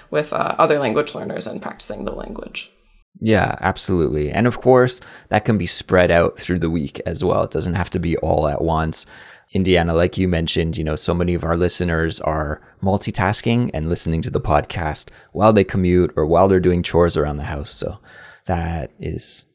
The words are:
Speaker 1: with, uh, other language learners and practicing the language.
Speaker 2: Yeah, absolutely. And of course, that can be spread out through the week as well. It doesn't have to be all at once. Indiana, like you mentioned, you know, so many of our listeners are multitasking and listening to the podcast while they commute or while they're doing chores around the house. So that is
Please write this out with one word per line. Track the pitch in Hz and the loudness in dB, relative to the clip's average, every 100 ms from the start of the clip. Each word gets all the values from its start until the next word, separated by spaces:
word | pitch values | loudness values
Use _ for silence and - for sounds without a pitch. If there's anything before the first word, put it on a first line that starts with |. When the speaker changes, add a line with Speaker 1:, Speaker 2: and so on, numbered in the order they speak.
| - | -6
Speaker 1:
with, | 147 151 | -4 -2
uh, | - - - | -2 -2 2
other | 160 151 | 2 2
language | 131 127 151 | 0 0 -2
learners | - - - - | -6 -8 -8 -8
and | - | -10
practicing | - - - 104 - | -12 -10 -10 -8 -8
the | - | -10
language. | - - - - - _ _ _ _ - | -10 -12 -12 -14 -16 _ _ _ _ -6
Speaker 2:
Yeah, | 110 110 90 - | 0 2 2 -2
absolutely. | 92 - - 90 73 76 73 | -2 -2 -2 0 0 0 -2
And | 92 120 | 0 0
of | - | 2
course, | 123 127 127 - - - - | 4 6 6 0 -12 -20 -4
that | 107 | -2
can | - 104 | 2 0
be | 87 | 0
spread | - - 90 90 | -4 2 4 6
out | 85 85 - | 4 2 0
through | - 87 | -4 -2
the | 82 | 0
week | 82 69 - - | -2 -4 -8 -8
as | 87 92 | -4 0
well. | 104 | 0
It | 107 | -2
doesn't | - 87 | -2 -2
have | 85 87 | -2 -2
to | 92 | -2
be | 85 80 | -2 -2
all | 78 82 76 | 0 0 0
at | - | 0
once. | 82 80 80 - - - - - _ | -2 -2 -2 -6 -10 -18 -20 -20 _
Indiana, | 98 92 87 82 82 | -2 4 4 4 2
like | 90 - | 2 2
you | 92 | 0
mentioned, | 85 82 90 82 80 | 0 0 0 -2 -2
you | |
know, | 78 76 | -4 -4
so | - 87 | -2 0
many | 87 | 0
of | 87 | -2
our | 82 85 | 0 0
listeners | 87 - 87 82 80 78 | 0 0 -2 0 -2 -2
are | - 78 76 76 - _ | -2 -2 -4 -6 -12 _
multitasking | 95 98 - - 104 107 - 117 123 | -2 -2 -2 -2 0 0 0 0 0
and | - 80 | -2 -4
listening | 87 85 82 | -2 -2 -2
to | 71 | -2
the | 69 | -2
podcast | - 73 - - 78 73 - - _ | 0 0 0 -4 -6 -6 -10 -16 _
while | - 107 | 2 4
they | 107 | 6
commute | 95 98 90 90 85 - | 4 2 4 4 4 2
or | 80 | 2
while | 85 95 | 4 6
they're | 92 | 6
doing | 90 87 | 4 2
chores | 85 85 85 80 | 2 2 4 2
around | 73 71 | -2 -4
the | |
house. | 76 73 - | -6 -8 -8
So | - - - _ - - - - | -8 -8 -10 _ -20 -20 -14 -6
that | 87 82 82 67 - | -4 -2 -4 -8 -10
is | 82 85 - - - | -8 -8 -10 -16 -20